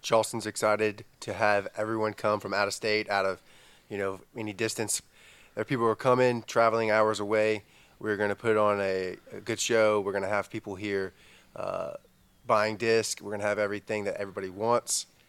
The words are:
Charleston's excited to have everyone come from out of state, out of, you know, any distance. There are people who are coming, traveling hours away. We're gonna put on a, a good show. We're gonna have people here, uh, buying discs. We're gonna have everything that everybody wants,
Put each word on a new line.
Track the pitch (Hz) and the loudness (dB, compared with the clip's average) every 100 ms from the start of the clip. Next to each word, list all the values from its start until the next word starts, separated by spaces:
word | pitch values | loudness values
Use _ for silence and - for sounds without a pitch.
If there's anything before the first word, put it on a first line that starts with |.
Charleston's | - 113 110 117 104 | 2 2 2 -4 -6
excited | - 107 104 107 104 - _ | -2 0 2 0 -2 -16 _
to | - | -10
have | 98 107 104 95 - | 0 2 2 -2 -6
everyone | 110 113 107 | -4 -2 -2
come | 101 107 104 | -2 0 0
from | 98 | -2
out | 98 101 | -2 -2
of | |
state, | - 113 107 104 | -2 0 0 0
out | 101 95 | 0 0
of, | 92 - - - - _ | -4 -10 -20 -20 -20 _
you | 104 | -6
know, | 98 95 - | -4 -6 -12
any | - 107 | -10 -8
distance. | 98 113 - 107 - - _ - - - | -4 -4 -2 -4 -4 -8 _ -20 -20 -16
There | - | -8
are | 110 | -4
people | 131 | 0
who | 117 | 2
are | |
coming, | 107 131 123 127 120 | 2 4 6 4 2
traveling | 113 120 117 113 113 | -2 4 4 4 2
hours | 107 110 107 | 4 4 2
away. | 104 110 107 107 - - - _ | 0 2 2 0 -4 -20 -20 _
We're | 107 101 | -4 0
gonna | 104 | 0
put | 101 120 107 | 0 2 4
on | 107 101 | 4 2
a, | 98 95 92 95 - | 0 -2 -4 -8 -14
a | 101 | -16
good | 104 113 | -6 -4
show. | - 117 107 107 | 0 4 4 4
We're | 98 | 0
gonna | 98 95 | -2 -2
have | 104 98 | -2 -2
people | 131 - | -8 -10
here, | 92 104 101 95 - - - _ | -8 -4 -4 -4 -10 -20 -20 _
uh, | - 98 92 90 - _ _ _ _ - | -10 -6 -6 -6 -10 _ _ _ _ 0
buying | 110 107 107 | 2 2 0
discs. | 113 113 110 - | 2 2 2 -6
We're | 101 | -8
gonna | 104 | -4
have | 104 104 | -2 0
everything | 104 104 - 107 | 0 -2 -6 -4
that | 101 95 | -4 -6
everybody | 101 95 98 | -8 -8 -10
wants, | 92 110 120 - - - _ | -4 0 0 0 -6 -6 _